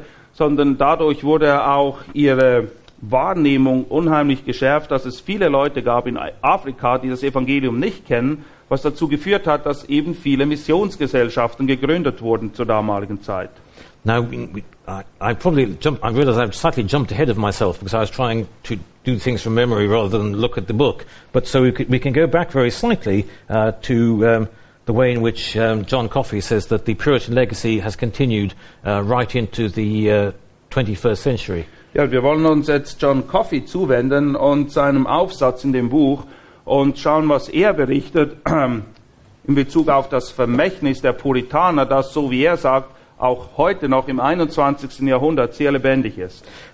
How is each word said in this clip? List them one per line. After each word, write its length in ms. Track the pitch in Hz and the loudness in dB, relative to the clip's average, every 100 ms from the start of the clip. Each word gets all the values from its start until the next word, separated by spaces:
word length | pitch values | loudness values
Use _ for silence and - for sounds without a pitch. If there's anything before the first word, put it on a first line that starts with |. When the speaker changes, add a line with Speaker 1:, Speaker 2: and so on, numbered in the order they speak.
| 147 - - | -4 -20 -12
Speaker 1:
sondern 440 | - 151 143 143 131 | -2 0 2 2 2
dadurch 460 | 139 160 156 143 | 2 2 0 0
wurde 420 | 143 156 147 143 127 | 0 2 4 2 2
auch 340 | 143 139 131 - | 2 0 -2 -8
ihre 540 | 143 143 131 131 123 - - - - | 0 2 4 4 4 0 -8 -20 -18
Wahrnehmung 840 | 107 127 165 180 147 139 135 131 - | -2 0 0 2 2 4 4 2 -2
unheimlich 600 | 151 165 151 143 135 - | -2 2 2 2 0 -4
geschärft, 460 | 120 135 151 - | -2 2 0 0
dass 140 | 135 127 | -4 -4
es 140 | 123 | -10
viele 280 | - 208 180 | -6 0 2
Leute 340 | 139 143 139 | 2 0 -2
gab 240 | 120 120 123 | 0 0 -2
in 100 | 120 73 - | -6 -8 -2
Afrika, 560 | 139 185 135 131 123 127 | 0 0 -2 -4 0 0
die 120 | 131 | -2
das 140 | 127 | -4
Evangelium 560 | 135 131 127 143 135 117 | -2 -2 0 0 0 -2
nicht 260 | 185 - - | -4 -6 -4
kennen, 400 | 120 127 151 - - - | -2 0 -4 -10 -16 -6
was 120 | 135 | -2
dazu 260 | 147 - 160 | -2 -2 -2
geführt 400 | 143 180 196 165 | -2 0 0 0
hat, 180 | 147 151 | -2 -2
dass 200 | 139 - | -6 -2
eben 300 | 147 156 165 | -2 -2 -4
viele 300 | 143 135 143 | -2 0 0
Missionsgesellschaften 1200 | 147 147 165 208 - 143 131 120 127 117 - 135 | -2 0 0 0 -4 -2 0 0 0 -2 0 -2
gegründet 540 | 131 139 170 147 - | 0 0 0 -2 -4
wurden 320 | 113 110 110 | -2 -2 -2
zur 120 | - 117 | -6 -2
damaligen 560 | 107 107 101 101 98 | 0 0 -2 -4 -10
Zeit. 280 | - 95 - - - - - _ | -6 -8 -8 -14 -20 -20 -20 _
Speaker 2:
Now, 180 | 113 117 | -2 0
we, 260 | 120 - 82 | -2 -6 -10
we, 100 | 98 - - - | -12 -16 -18 -14
I, 160 | 98 - - | -14 -14 -6
I 140 | 104 | -4
probably 440 | 117 180 151 117 87 | 0 2 2 2 0
jumped, 200 | 151 110 | -2 -2
I 60 | 113 | -2
realize 280 | 117 139 113 | 0 2 2
I've 180 | 113 - | 0 0
slightly 280 | 165 - | -2 0
jumped 280 | 101 147 117 | 0 0 -2
ahead 180 | 104 147 | 0 0
of 80 | 107 | 0
myself 420 | 104 95 101 87 | -2 0 -2 -2
because 140 | 95 | -4
I 60 | 113 | -2
was 100 | 107 | -2
trying 380 | - 120 113 104 - | -2 -2 -2 -6 -10
to 120 | - 110 - _ | -10 -10 -10 _
do 140 | - 117 | -4 -2
things 240 | 127 117 | -2 -2
from 120 | 113 | -2
memory 340 | 113 120 110 104 | 0 2 2 2
rather 300 | 113 101 107 | 2 0 0
than 200 | 104 101 | -2 -2
look 200 | 117 - | -2 -4
at 100 | 90 | -4
the 60 | |
book. 320 | 107 135 - - - - | 0 0 0 -10 -20 -4
But 120 | - - | -2 0
so 160 | 135 | 2
we 100 | 127 | 2
could, 160 | 120 - | 2 0
we 100 | 127 | 0
can 140 | 139 | 0
go 120 | 131 165 | 2 2
back 260 | 165 170 | 2 0
very 200 | 135 120 | 0 0
slightly, 540 | - 233 208 107 98 104 - - | 0 -2 -2 0 -2 -2 -8 -4
uh, 240 | 110 110 107 | 0 0 -2
to, 460 | - 120 117 113 117 | -2 2 2 2 4
um, 200 | 113 110 - - _ - | 2 0 -8 -20 _ -2
the 80 | |
way 180 | 113 127 | 2 2
in 100 | 120 | 2
which, 360 | 113 110 - 107 | -2 -2 -6 -2
um, 280 | 113 110 95 | 0 0 -2
John 220 | 131 113 | -2 -2
Coffey 320 | - - 104 | -2 -2 -4
says 280 | - 110 - | -2 -2 0
that 180 | 110 - | -2 -2
the 100 | 107 | -2
Puritan 400 | 147 131 - 120 | 0 0 0 0
legacy 440 | 123 104 117 110 | 0 -2 -2 -2
has 180 | 101 - | -2 -4
continued, 560 | 101 - 131 107 101 - - - - | -4 -2 0 0 -2 -6 -20 -10 -4
uh, 180 | 101 | -2
right 320 | 101 123 120 123 | 0 0 0 -2
into 320 | 107 - 110 | -4 -2 -4
the, 440 | 110 104 107 107 | -2 -2 0 2
uh, 200 | 104 101 - - _ - | 2 2 -4 -18 _ -6
twenty-first 520 | 139 104 101 120 101 | -4 -2 0 0 0
century. 440 | 143 120 - 87 80 - - | -2 -2 -4 -6 -8 -14 -8
Speaker 1:
Ja, 160 | - 143 | -2 0
wir 120 | 127 | 2
wollen 220 | 131 156 160 | 2 2 4
uns 220 | 151 139 | 2 2
jetzt 340 | 147 143 - | 0 -2 -2
John 260 | 143 135 127 | 0 0 0
Coffey 380 | 190 220 143 - | -2 0 -4 -4
zuwenden 720 | 180 170 123 131 143 147 139 | -4 0 2 2 2 2 2
und 340 | 139 143 143 | 2 2 0
seinem 360 | 156 139 135 127 | 0 2 2 2
Aufsatz 580 | 151 190 - 127 127 139 | 0 0 0 0 0 -2
in 80 | |
dem 160 | 127 120 | 0 2
Buch 360 | 147 139 139 - - - - | 2 2 0 -6 -20 -20 -14
und 340 | - 139 139 135 | -2 2 2 0
schauen, 300 | 156 156 156 | 0 2 2
was 220 | 139 - | 0 0
er 240 | 156 208 | 2 2
berichtet, 640 | 160 131 139 - 170 147 - | 2 2 0 0 0 0 -2
<clears throat> 1040 | - 160 131 117 101 - - _ - _ - | -2 0 0 -2 -8 -18 -20 _ -20 _ 0
in 80 | 143 | 0
Bezug 340 | 135 165 151 | 2 2 4
auf 180 | 139 139 | 2 2
das 220 | 131 - | -4 -4
Vermächtnis 680 | - 120 123 185 190 143 131 | -2 0 2 0 0 -4 0
der 120 | 135 | -2
Puritaner, 720 | - 143 127 123 151 180 156 135 | 0 0 -2 0 0 2 2 2
das, 280 | 135 135 | 0 0
so 180 | 156 143 | -2 -2
wie 120 | 127 | 2
er 120 | 156 170 | 2 2
sagt, 360 | 135 131 131 - _ - | 2 0 -2 -16 _ -4
auch 380 | 127 120 101 - | -2 -2 -4 -2
heute 320 | 165 147 139 | 0 0 0
noch 180 | 131 131 | 0 0
im 120 | 131 | -2
einundzwanzigsten 880 | 131 175 160 - 139 143 135 - 135 | 0 0 -2 0 0 0 -8 -4 0
Jahrhundert 480 | 127 147 151 117 - | 2 2 2 0 0
sehr 160 | 143 | 0
lebendig 480 | 139 131 135 113 95 | 2 2 2 0 -6
ist. 260 | 90 - - - - | -12 -12 -20 -20 -20